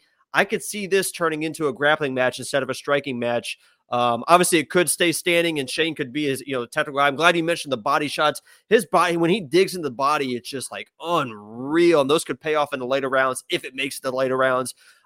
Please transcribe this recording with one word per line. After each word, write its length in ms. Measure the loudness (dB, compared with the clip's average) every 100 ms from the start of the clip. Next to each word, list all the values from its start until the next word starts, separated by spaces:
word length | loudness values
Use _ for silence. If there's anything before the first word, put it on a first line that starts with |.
| _ _ _
I 120 | 0
could 180 | 0 -2
see 240 | -6 -8 0
this 240 | 0 0
turning 320 | -2 -4 -2
into 240 | -4 -2 -4
a 60 |
grappling 420 | 0 2 2 0
match 240 | 0 0 0
instead 240 | -4 -2
of 80 | -2
a 40 |
striking 440 | -6 -2 -2 0 -4
match. 400 | -2 -2 -4 -10 _ _ _
Um, 300 | 0 0 0 4
obviously, 320 | 4 6 2
it 100 | 2
could 180 | 2 2
stay 220 | 2 0
standing, 480 | 0 0 0 0 -2
and 100 | -4
Shane 280 | -2 -2 -2
could 160 | -6
be 140 | -4 -4
his, 180 | -4 -4
you 60 |
know, 120 | -6
technical 360 | -4 -4 -4 0
guy. 80 | 0
I'm 80 | 4
glad 200 | 2 2
you 60 |
mentioned 300 | 0 -2 -2
the 40 | -4
body 300 | 0 0 -2
shots. 340 | 0 0 0 -10 _ _
His 180 | 2 4
body, 300 | 2 2 2
when 140 | 2
he 100 | 0
digs 340 | 2 2 2
in 80 | 0
the 80 | -6
body, 460 | -2 0 0 -2 -4
it's 120 | -6
just, 220 | -10 -8
like, 220 | -10 -14 _
unreal, 1000 | -2 0 -2 -6 -14 -10 -2 2 6 6
and 80 | 4
those 140 | 2
could 180 | 0 -6
pay 140 | -2
off 180 | -2 -2
in 60 | -4
the 80 | -2
later 220 | -2 0
rounds 340 | 2 0 -2 -6
if 160 | -6
it 100 | -6
makes 220 | -8 -8 -6
it 60 |
to 100 | -6
the 40 | -2
later 200 | 0 2
rounds. 400 | 2 2 -2 -8 -20 _